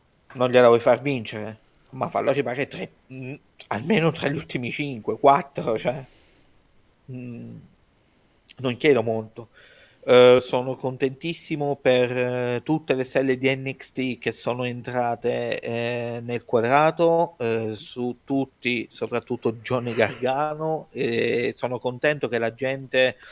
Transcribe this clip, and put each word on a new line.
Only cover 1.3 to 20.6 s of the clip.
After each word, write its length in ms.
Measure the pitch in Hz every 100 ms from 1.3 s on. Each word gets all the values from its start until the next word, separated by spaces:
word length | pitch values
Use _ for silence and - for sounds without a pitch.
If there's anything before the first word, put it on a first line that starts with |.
| 107 104 107 _ _ _
ma 180 | 131 117
fallo 220 | 101 113
arrivare 400 | 139 120 123 135
tre, 200 | 165 190 _ -
mm, 220 | 131 127 147 _ - -
almeno 460 | 107 151 208 160
tra 160 | 160 143
gli 80 | 160
ultimi 340 | - 139 120
cinque, 480 | - 143 120 104 110
quattro, 580 | 139 143 - - 123 110
cioè, 240 | - 123 135 _ _ _ _ _ _ _ _ _ -
mm, 440 | 127 123 117 117 117 - _ _ _ _ _ _ _ _ -
non 200 | 127 117
chiedo 260 | 156 127
molto. 460 | 113 113 110 - 113 _ - - - _
Eh, 380 | - 123 123 127
sono 360 | 123 127 127 127
contentissimo 1000 | 131 127 135 131 165 165 - 151 143 139
per, 420 | 135 127 123 127
eh, 440 | 123 123 123 123
tutte 320 | - 156 156 131
le 80 |
stelle 340 | 127 139 135 127
di 160 | 131
N 220 | 135 131 127
X 140 | -
T 260 | - 131 117
che 140 | 113
sono 320 | 110 - 120
entrate, 960 | 123 120 120 123 120 117 120 123 120 -
eh, 600 | - 117 117 120 120 120
nel 220 | 120 120 -
quadrato, 880 | 117 117 139 156 165 170 165 165 -
eh, 360 | 117 113 110 107
su 440 | - 127 123 120
tutti, 640 | - 139 135 _ 120 120 -
soprattutto 680 | - 117 120 - 123 120 117
Johnny 380 | - 127 120
Gargano, 960 | 117 104 120 123 135 151 151